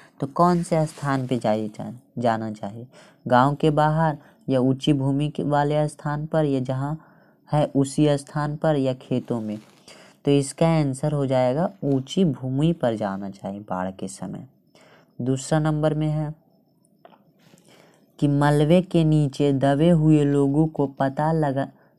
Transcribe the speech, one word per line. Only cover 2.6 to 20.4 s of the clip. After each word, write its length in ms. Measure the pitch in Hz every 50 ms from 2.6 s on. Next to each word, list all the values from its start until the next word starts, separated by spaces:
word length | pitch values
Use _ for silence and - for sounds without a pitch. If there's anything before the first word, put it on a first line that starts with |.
| - 101 107 117 120 127 - - - - _ _ -
गांव 280 | 120 123 123 131 143 147
के 140 | - - 156
बाहर 480 | 147 147 151 156 156 160 165 160 147 - - - _ _ - -
या 100 | 135 127
ऊंची 340 | 123 131 131 135 - 151 151
भूमि 360 | 135 135 139 135 139 151 151
के 140 | - - -
वाले 440 | 139 147 143 147 147 151 151 151
स्थान 380 | 147 - - - 147 147 147 151
पर, 200 | 156 - 160 156
या 140 | 143 135 135
जहां 360 | 127 127 131 131 139 143 156 156 - - _ _ _ _ _ _ _ -
है 140 | 147 151 143
उसी 520 | - - 135 139 139 - - 151 147 143
स्थान 380 | 139 - - - 151 147 147 147
पर, 200 | - - 160 151
या 180 | 139 135 131 127
खेतों 480 | 127 - - 131 123 117 - 120 117
में? 180 | 110 107 107 107 - - _ _ _ - - - - - _ _ -
तो 60 | 143
इसका 360 | 143 143 135 139 - - 165
आंसर 440 | 165 165 156 147 135 131 135 - 151
हो 140 | 147 143 139
जाएगा 480 | 131 135 127 127 127 127 156 180 202 - - -
ऊंची 420 | 143 139 131 131 - - 185 190
भूमि 480 | 160 127 - 131 127 131 139 151 170 170
पर 220 | - - 120 113
जाना 340 | 107 110 98 95 98 101 98
चाहिए 300 | 98 - - 98 98 101
बाढ़ 320 | 104 - 92 92 92 95
के 160 | 92 - 95
समय। 400 | 95 - - - 98 104 - 127 - _ _ _ _ _ _ _ - - _ _ _ _ -
दूसरा 380 | 123 127 131 131 - - 165 156
नंबर 340 | 151 156 151 151 151 156 151
में 140 | 151 156
है 380 | 156 151 156 156 147 156 _ _ _ _ _ _ _ _ _ _ _ _ _ _ - - _ _ _ _ _ _ _ - _ _ _ - - - _ _ _ _ _ _ -
कि 80 | 151
मलबे 540 | 143 143 143 143 147 147 147 151 147 175 185
के 220 | 180 - - 170 160
नीचे 500 | 156 156 151 147 135 135 - 143 143 139
दबे 360 | 135 139 139 139 139 160 175
हुए 340 | 175 156 156 156 156 151 147
लोगों 440 | 143 143 143